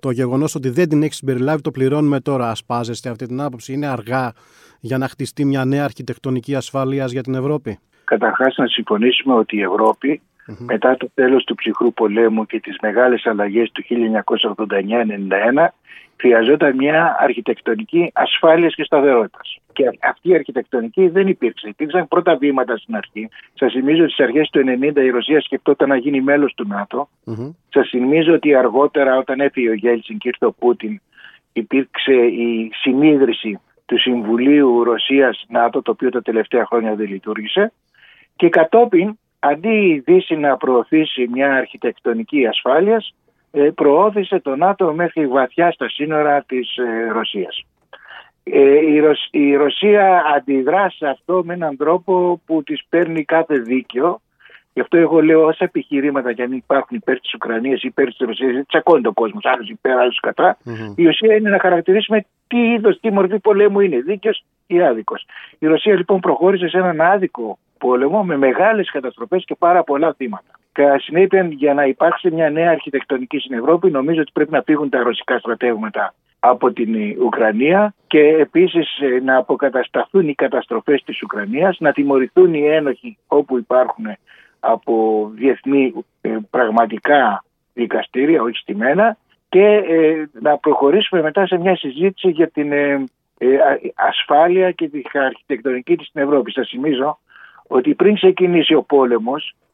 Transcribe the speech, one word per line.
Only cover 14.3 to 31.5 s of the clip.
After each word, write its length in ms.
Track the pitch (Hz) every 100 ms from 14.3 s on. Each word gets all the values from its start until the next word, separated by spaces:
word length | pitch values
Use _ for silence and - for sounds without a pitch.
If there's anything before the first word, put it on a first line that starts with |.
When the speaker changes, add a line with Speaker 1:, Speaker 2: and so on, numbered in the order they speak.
| 107 107
Speaker 2:
ογδόντα 260 | 101 104 101
εννιά 220 | 98 120
ενενήντα 380 | 110 101 95 98
ένα, 380 | 113 139 170 - _ - _ -
χρειαζόταν 540 | 127 117 113 151 147 131
μια 400 | 143 156 170 -
αρχιτεκτονική 880 | 123 - - 113 123 214 220 - 170
ασφάλειας 600 | - - - 165 165 165
και 100 | -
σταθερότητας. 720 | 147 151 139 123 101 - - - _
Και 140 | - 127
αυ-, 180 | -
αυτή 240 | - - 175
η 60 |
αρχιτεκτονική 720 | 165 135 123 - 123 113 190 185
δεν 200 | 185 190
υπήρξε. 400 | - 113 - -
Υπήρξαν 400 | - 151 180 156
πρώτα 280 | 185 175 143
βήματα 400 | 143 131 123 113
στην 200 | - 107
αρχή. 320 | - 107 110 - -
Σας 180 | - 127
θυμίζω 300 | 123 135 165
ότι 100 | 156
στις 120 | -
αρχές 240 | 123 139 151
του 80 | 147
ενενήντα 440 | 131 123 143 143
η 80 | 131
Ρωσία 300 | 120 131 151
σκεφτόταν 480 | - 135 - - 139
να 80 | 131
γίνει 240 | 135 139
μέλος 340 | 135 143 139
του 120 | - 104
νατο. 400 | 101 101 123 147 _
Speaker 1:
Μμμ. 260 | - 110 135 170 _
Speaker 2:
Σας 200 | 139 -
θυμίζω 460 | 123 127 160 160
ότι 200 | 165 147
αργότερα, 640 | 131 123 127 143 147 135 131
όταν 220 | 135 135
έφυγε 280 | 139 135 117
ο 60 |
Γέλτσιν 440 | 110 120 117 - 107
και 100 | 123
ήρθε 180 | - 113
ο 60 |
Πούτιν, 480 | - 120 117 110 104 _ _ - _ _